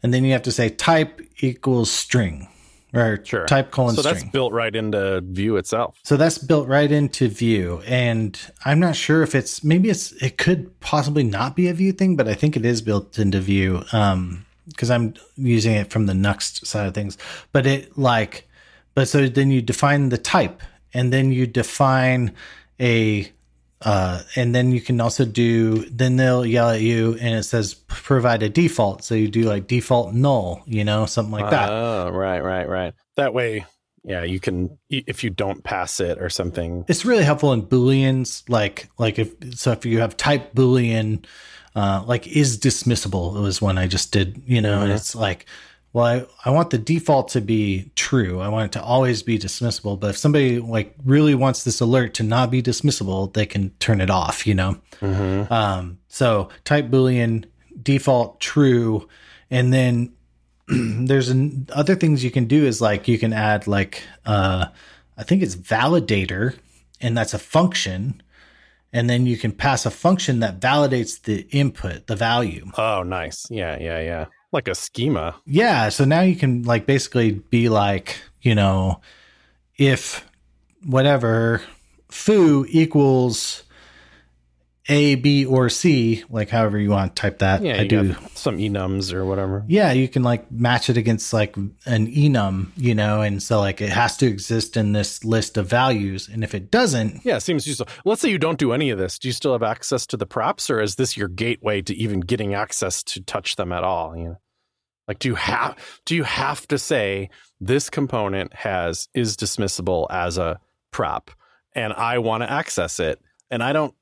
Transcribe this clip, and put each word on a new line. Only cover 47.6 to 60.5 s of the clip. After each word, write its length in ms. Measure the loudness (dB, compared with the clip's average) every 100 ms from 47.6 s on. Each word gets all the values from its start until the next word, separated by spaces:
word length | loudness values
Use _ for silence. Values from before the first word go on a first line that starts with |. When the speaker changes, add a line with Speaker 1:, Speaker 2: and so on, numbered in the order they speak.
| 0 -2 -6
Speaker 1:
true. 460 | -6 0 0 0 -2
I 80 | -4
want 180 | -2 -4
it 60 | -6
to 60 |
always 380 | 0 2 2 0
be 160 | -2 -2
dismissible. 600 | -4 -4 -4 -4 -6 -4
But 120 | -4
if 80 | 0
somebody, 400 | 2 4 2 0
like, 360 | -2 -4 -4 -6
really 300 | 2 4 6
wants 300 | 4 2 0
this 160 | -2 0
alert 320 | 2 2 2
to 80 | -2
not 280 | 0 0 2
be 100 | 0
dismissible, 680 | 0 0 0 0 -2 -2 -2
they 140 | -2 -2
can 240 | -2 -4 -4
turn 240 | 0 2
it 80 | 2
off, 360 | 0 0 -2 0
you 80 |
know? 220 | 0 0 -4 _ -8
Speaker 2:
Mm-hmm. 500 | -4 -2 -2 -2 0
Speaker 1:
Um, 480 | 0 0 -2 -6 -14 _
so 420 | -2 2 2 -2 -10
type 240 | -2 0 2
Boolean, 560 | 2 4 2 0 -2 -6 _ _ -10
default 580 | 0 0 4 2 2 -4
true. 680 | -4 4 4 4 2 -2 -4 _ -20 -20 _
And 220 | 0 2
then 400 | 4 4 2 -2 _ _ _
<clears throat> 280 | _